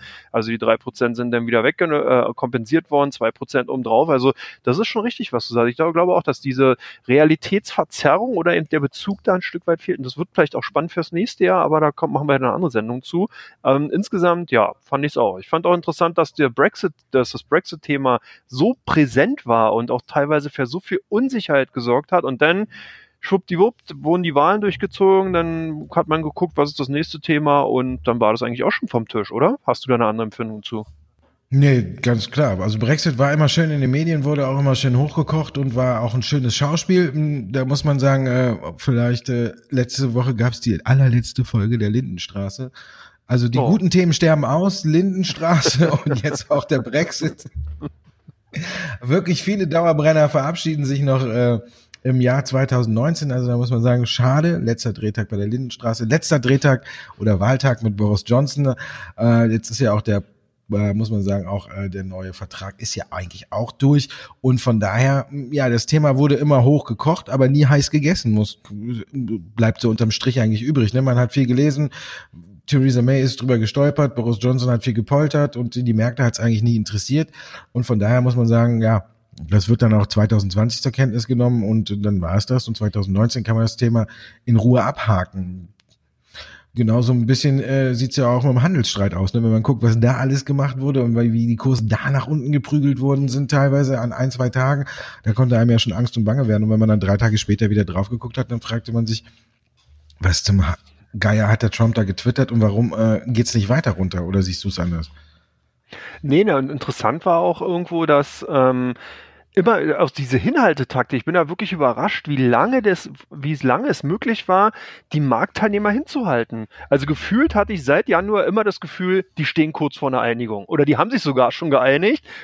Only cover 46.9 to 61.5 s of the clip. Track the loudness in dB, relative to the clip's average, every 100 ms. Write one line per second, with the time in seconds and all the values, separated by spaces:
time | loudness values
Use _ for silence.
46.9 | -2 -2 -4 -6 -8 -14 -12 -10 -10 -14
47.9 | -14 _ _ -20 -20 _ -10 -8 -8 -10
48.9 | -8 -2 0 0 -2 -2 -2 0 0 2
49.9 | 2 4 4 4 2 -2 -4 -4 -2 -2
50.9 | 0 2 2 0 0 2 0 -4 -20 _
51.9 | -8 0 2 2 2 0 0 2 2 2
52.9 | 0 0 -2 -2 -2 -2 0 0 0 2
53.9 | 2 0 0 2 2 2 0 -2 -2 -4
54.9 | -4 -4 -4 -4 -4 -4 -4 -6 -8 -6
55.9 | -4 0 0 2 0 2 2 4 2 -2
56.9 | -20 -18 -4 0 2 2 2 0 0 -2
57.9 | 0 0 0 2 2 2 0 -2 -2 -8
58.9 | -16 -14 -2 2 4 4 0 -4 -2 2
59.9 | 2 0 -2 -4 _ _ _ -6 -2 0
60.9 | -2 -2 -2 -2 -4 -4